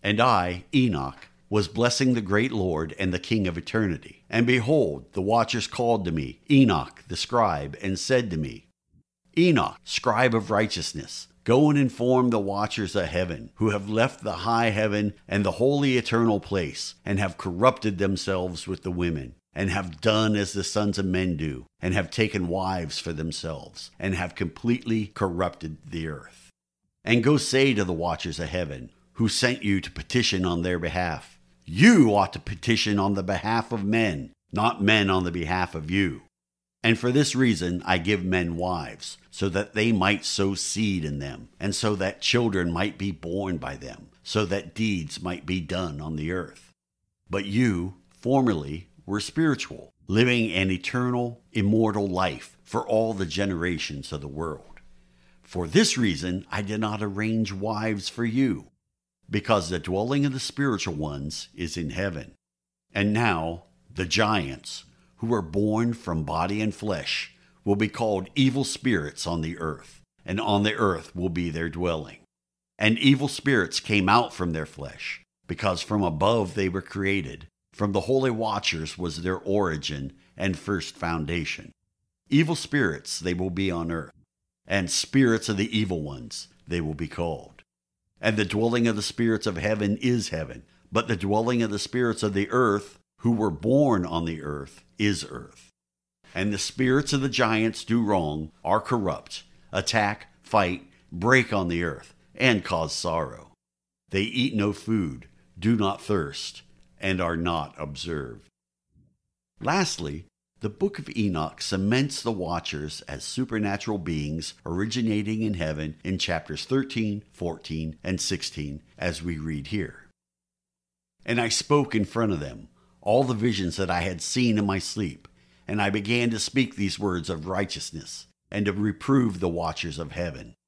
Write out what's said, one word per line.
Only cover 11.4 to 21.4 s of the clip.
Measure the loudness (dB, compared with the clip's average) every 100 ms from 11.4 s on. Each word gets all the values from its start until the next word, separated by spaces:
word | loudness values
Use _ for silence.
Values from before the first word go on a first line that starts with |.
go | 4 6 6
and | 6
inform | 2 2 2 4 4
the | 2
Watchers | 0 -2 -2 -2 -2 0
of | 0
heaven, | 0 -2 -4 -10 0
who | 0
have | 0 -2
left | 0 0 0
the | -8 -4
high | 0 2 2
heaven | 2 2 2 0 -4 -4
and | 0
the | 0
holy | 2 2 4 4 2
eternal | 2 2 4 2
place, | 0 -2 -2 -6 -12 -10
and | -2 0
have | 0 -4
corrupted | -6 4 2 4 -4 0
themselves | 0 0 -2 -2 -2 -6 -8
with | -6
the | -4
women, | 0 0 0 -6 -14 _
and | -4 -2
have | -2 -4 0
done | 2 4 4 2
as | 0
the | -2
sons | -2 0 0 0
of | 0
men | 0 0
do, | 0